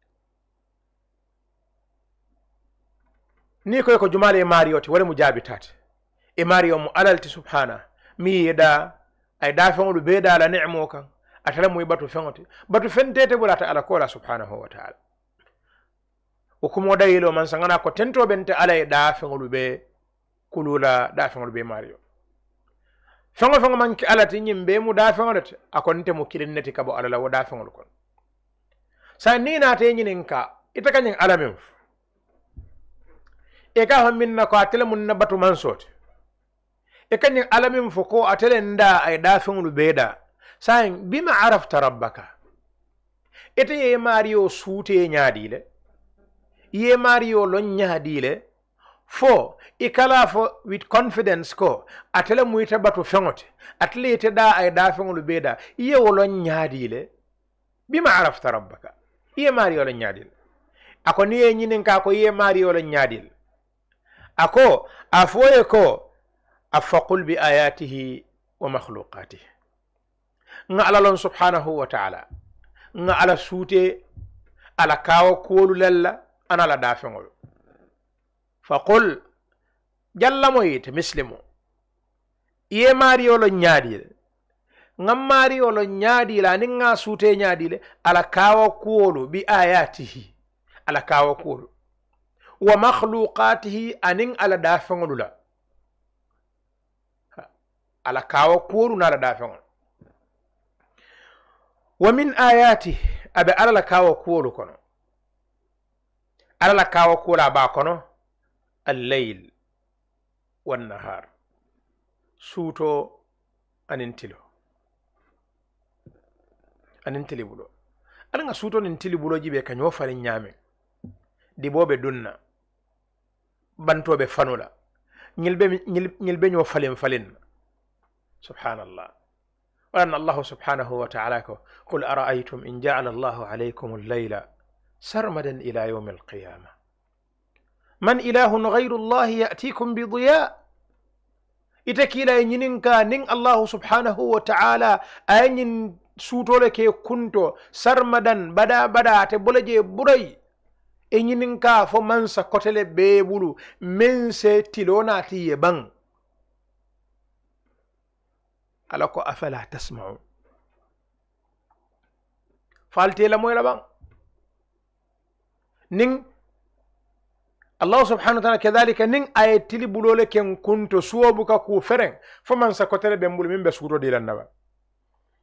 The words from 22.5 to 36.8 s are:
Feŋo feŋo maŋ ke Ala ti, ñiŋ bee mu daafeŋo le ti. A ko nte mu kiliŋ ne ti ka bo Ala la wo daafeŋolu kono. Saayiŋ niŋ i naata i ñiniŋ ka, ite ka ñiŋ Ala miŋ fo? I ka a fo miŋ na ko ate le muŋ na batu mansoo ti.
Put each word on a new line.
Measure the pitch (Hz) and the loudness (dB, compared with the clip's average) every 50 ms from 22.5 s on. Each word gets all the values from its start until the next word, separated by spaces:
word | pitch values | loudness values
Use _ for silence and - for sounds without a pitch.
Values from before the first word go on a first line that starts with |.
| _ _ _ _ _ _ _ _ _ _ _ _ _ _ _ _ _ | _ _ _ _ _ _ _ _ _ _ _ _ _ _ _ _ _
Feŋo | - 240 269 294 254 | 0 2 4 4 6
feŋo | 240 254 247 | 4 4 2
maŋ | 240 240 233 214 | 2 0 -2 -2
ke | - - | -4 0
Ala | 180 220 214 208 | 0 4 4 4
ti, | 202 190 214 | 2 0 -8
ñiŋ | 214 214 202 185 180 | -6 -6 -6 -2 0
bee | 180 196 220 | 0 0 0
mu | 226 226 202 | 0 0 0
daafeŋo | 214 214 220 208 208 233 233 214 | 2 2 2 2 0 -2 -2 -2
le | 180 | -4
ti. | - - - _ _ _ | -6 -8 -20 _ _ _
A | - 147 | -8 -4
ko | - 165 165 | -2 -2 -4
nte | 175 170 180 165 | -2 -4 -6 -6
mu | 156 143 | -6 -8
kiliŋ | - - 151 151 151 151 | -10 -10 -10 -10 -8 -8
ne | 151 | -10
ti | 131 135 | -10 -8
ka | - 143 127 | -8 -8 -8
bo | 131 127 | -6 -6
Ala | 127 123 123 | -6 -6 -4
la | 123 120 | -4 -4
wo | 131 127 | -4 -4
daafeŋolu | 131 131 131 - 131 117 104 - | -4 -4 -4 -6 -12 -16 -18 -20
kono. | _ - - _ _ _ _ _ _ _ _ _ _ _ _ _ _ _ _ _ _ _ _ _ _ _ _ _ _ | _ -20 -20 _ _ _ _ _ _ _ _ _ _ _ _ _ _ _ _ _ _ _ _ _ _ _ _ _ _
Saayiŋ | _ - 220 240 240 247 | _ 0 2 2 2 0
niŋ | 302 320 | -2 0
i | 294 | 2
naata | 277 254 240 - 233 | 2 2 4 4 2
i | 240 233 | 2 2
ñiniŋ | 226 214 202 185 180 151 | 0 -4 -6 -6 -8 -8
ka, | - 147 127 117 - - _ _ _ - | -6 -6 -6 -6 -8 -12 _ _ _ -14
ite | 247 202 277 | -4 -2 0
ka | 269 269 | 2 2
ñiŋ | 247 220 190 - | 0 0 -2 0
Ala | 180 190 180 | 2 2 2
miŋ | 165 147 110 92 | 2 0 -6 -8
fo? | - _ _ _ _ _ _ _ _ _ _ _ _ _ _ _ _ _ _ _ - - - - - - _ _ _ _ _ _ _ _ _ _ _ _ _ _ _ _ _ - | -14 _ _ _ _ _ _ _ _ _ _ _ _ _ _ _ _ _ _ _ -20 -20 -20 -20 -20 -20 _ _ _ _ _ _ _ _ _ _ _ _ _ _ _ _ _ 0
I | 226 226 | 0 2
ka | - 277 254 | 4 4 4
a | 233 | 4
fo | 233 233 | 2 2
miŋ | 233 233 226 226 | 0 -4 -2 0
na | 220 214 | -2 0
ko | 214 214 | 2 2
ate | 208 202 202 233 | 2 2 2 0
le | 240 240 | -2 -2
muŋ | 220 220 208 208 | -2 -4 -6 -4
na | 208 208 | -4 0
batu | 185 208 208 190 | 0 0 -2 0
mansoo | 185 180 190 170 - - 123 98 | 0 2 0 0 0 -4 -8 -8
ti. | - - - _ _ _ _ _ _ _ _ _ _ _ _ _ _ _ _ _ _ | -8 -16 -20 _ _ _ _ _ _ _ _ _ _ _ _ _ _ _ _ _ _